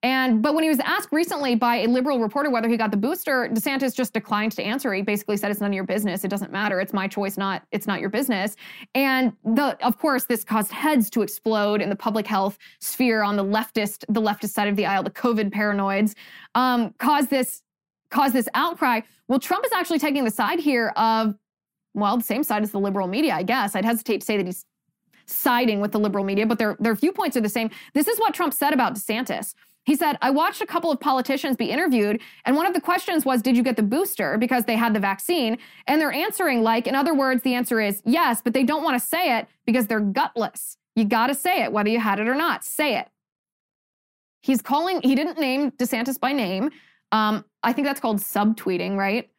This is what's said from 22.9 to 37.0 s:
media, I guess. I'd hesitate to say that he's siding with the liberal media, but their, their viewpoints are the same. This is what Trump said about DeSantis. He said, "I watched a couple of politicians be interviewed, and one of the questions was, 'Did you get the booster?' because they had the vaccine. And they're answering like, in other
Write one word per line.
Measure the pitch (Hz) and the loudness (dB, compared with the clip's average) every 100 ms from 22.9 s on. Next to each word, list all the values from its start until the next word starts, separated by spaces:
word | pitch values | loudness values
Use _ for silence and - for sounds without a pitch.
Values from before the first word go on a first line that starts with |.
| 196 185 | -2 -2
media, | 208 311 | 0 0
I | 165 | 0
guess. | 185 254 208 196 | 0 0 0 0
I'd | 214 | 0
hesitate | 233 - 196 | -2 -2 -4
to | - | -2
say | 208 | -2
that | 185 | -2
he's | 180 - _ _ _ _ _ - | -8 -14 _ _ _ _ _ -10
siding | - 285 240 240 202 | -2 0 2 2 0
with | 202 | -2
the | 214 | 0
liberal | 208 196 196 | 0 0 0
media, | 196 220 | 0 0
but | 226 | 0
their, | 214 - | -2 0
their | 226 | 0
viewpoints | 214 311 392 349 247 | 2 0 0 -2 0
are | |
the | 214 | -2
same. | 233 226 - - 269 | -2 -4 -8 -4 0
This | 339 | 0
is | 453 | 2
what | 440 - | 0 2
Trump | 330 | -2
said | - 285 | 0 0
about | 294 226 | 2 0
DeSantis. | 208 - 220 254 113 - - _ _ | -2 -4 -4 -4 -6 -6 -12 _ _
He | - 302 | 0 2
said, | 311 - | 2 0
"I | 254 | 0
watched | 277 349 - | 2 0 -2
a | 440 | -4
couple | 349 339 | -2 -2
of | 269 | 0
politicians | 294 269 254 269 294 254 | 0 0 0 -2 -2 -2
be | 220 | -2
interviewed, | 240 349 254 208 220 - - | 0 2 2 2 -2 -6 -8
and | - 277 | 0 2
one | 370 | 2
of | |
the | 359 | 0
questions | - 359 381 330 | 0 -2 0 0
was, | 262 254 | 2 2
'Did | 233 240 | 4 4
you | |
get | 254 220 | 2 2
the | |
booster?' | 208 262 392 - 165 214 | 2 2 0 -2 -2 0
because | 240 254 220 | 2 0 0
they | 220 | 0
had | 233 214 | 2 2
the | |
vaccine. | 196 196 - 349 233 226 - - - | 0 -2 -2 0 0 -2 -8 -14 0
And | 302 | 2
they're | 302 | 2
answering | 240 403 403 349 240 | 0 -4 0 0 2
like, | 220 226 233 | 2 2 0
in | |
other | 269 | 0